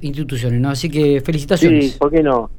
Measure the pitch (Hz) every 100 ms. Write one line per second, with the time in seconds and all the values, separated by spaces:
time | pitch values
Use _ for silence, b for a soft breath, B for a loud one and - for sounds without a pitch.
0 | - - 139 127 120 120 139 135 165 147
1 | 147 143 135 156 143 185 170 151 139 -
2 | 143 160 147 123 107